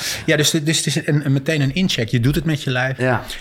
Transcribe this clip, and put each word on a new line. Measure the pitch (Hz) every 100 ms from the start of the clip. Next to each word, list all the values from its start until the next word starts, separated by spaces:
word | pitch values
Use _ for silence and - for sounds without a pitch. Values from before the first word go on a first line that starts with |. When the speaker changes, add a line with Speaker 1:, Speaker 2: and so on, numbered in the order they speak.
| - - -
Speaker 1:
Ja, | 151
dus, | 147
dus | 170 151 160
het | -
is | 151 151
een, | 151 139
een, |
meteen | 139 139 160
een | 135
incheck. | 175 190 - 113
Je | 127
doet | 120
het | 160
met | 156 147
je | -
lijf. | 127 131 131
Speaker 2:
Ja. | 127 113 - -